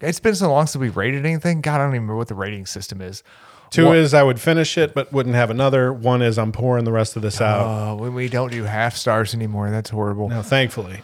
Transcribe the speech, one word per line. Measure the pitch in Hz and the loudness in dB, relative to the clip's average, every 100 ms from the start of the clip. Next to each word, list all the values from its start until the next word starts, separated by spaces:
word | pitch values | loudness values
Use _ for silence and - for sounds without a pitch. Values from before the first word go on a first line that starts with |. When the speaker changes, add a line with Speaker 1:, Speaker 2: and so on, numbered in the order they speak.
Speaker 1:
It's | 151 - | -6 -2
been | 226 | 0
so | 196 185 | 0 2
long | 143 156 | 2 2
since | 139 | 0
we | 123 | -2
rated | 92 110 139 151 | 0 -2 -2 -2
anything. | 160 170 165 | -2 0 -2
God, | 151 147 | 0 0
I | |
don't | 139 | 0
even | 127 | 0
remember | 110 110 | -2 -4
what | 117 | -6
the | |
rating | 101 98 104 95 | -6 -8 -8 -10
system | 101 - 98 | -12 -10 -12
is. | 92 95 _ - - - - | -12 -14 _ -20 -20 -20 -4
Speaker 2:
Two | - | 4
Speaker 1:
What | 165 165 | 6 8
Speaker 2:
is | 151 | 6
I | 143 | 6
would | 139 123 | 6 4
finish | - 165 156 - | 2 2 2 0
it, | 151 | 0
but | - 131 | 0 -2
wouldn't | 139 127 | -2 2
have | 123 113 | 2 2
another. | 117 135 135 127 | 2 2 4 2
One | 131 117 123 | 0 0 2
is | 120 110 | 2 0
I'm | 110 | -2
pouring | 107 127 123 113 | -2 0 0 0
the | |
rest | 113 107 117 | 0 0 -2
of | |
this | 107 - | -6 0
out. | 107 104 110 | 0 2 0
Speaker 1:
Oh, | 110 107 107 | -2 -4 -6
we, | 120 | -6
we | 123 127 | -6 -4
don't | 123 127 | -4 -4
do | 120 | -4
half | 104 110 117 - | -4 -2 -2 -2
stars | - 110 107 | 0 0 0
anymore. | 113 113 104 104 | -4 -4 -4 -4
That's | 110 107 | -4 -4
horrible. | 107 104 101 104 | -4 -4 -4 -4
Speaker 2:
No, | 117 | -6
thankfully, | 104 135 127 - 92 98 | -2 0 0 -4 -10 -12